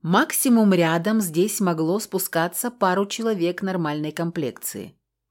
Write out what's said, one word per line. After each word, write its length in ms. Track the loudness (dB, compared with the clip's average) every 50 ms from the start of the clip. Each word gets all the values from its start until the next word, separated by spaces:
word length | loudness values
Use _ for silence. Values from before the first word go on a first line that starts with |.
Максимум 720 | -2 2 2 2 2 2 -2 -2 2 4 4 6 6 6 6
рядом 460 | 4 4 4 2 2 0 0 0 0
здесь 380 | 0 0 0 0 0 0 0 0
могло 400 | 0 0 0 0 0 0 0 -2
спускаться 680 | -4 -4 -4 -4 -4 -2 -2 -2 -2 -2 -4 -6 -6 -6
пару 360 | -2 _ 0 0 2 0 -2 -4
человек 540 | -4 -4 -2 -2 -2 0 0 -2 -2 -2
нормальной 500 | -4 -4 -2 -2 -2 -2 -2 -4 -6 -6
комплекции. 840 | -4 -4 -6 -4 -4 -4 -4 -4 -6 -8 -12 -10 -10 -10 -12 -14 _ _ _ _ _ _ _ _